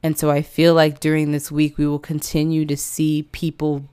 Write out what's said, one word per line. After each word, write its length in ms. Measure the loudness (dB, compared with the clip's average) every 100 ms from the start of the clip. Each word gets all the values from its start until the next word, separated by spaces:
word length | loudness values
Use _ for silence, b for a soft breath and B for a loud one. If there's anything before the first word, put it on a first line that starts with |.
And 160 | -2 0
so 120 | 0
I 120 | 0
feel 320 | -2 2 4
like 260 | 6 4 2
during 320 | 0 0 0
this 200 | -2 -4
week, 260 | 0 0 0
we 80 | -2
will 140 | -2
continue 640 | -4 -6 -4 -2 0 0 -2
to 120 | -4
see 460 | -6 -2 0 0 -4
people 580 | -6 -6 -4 -4 -4 -6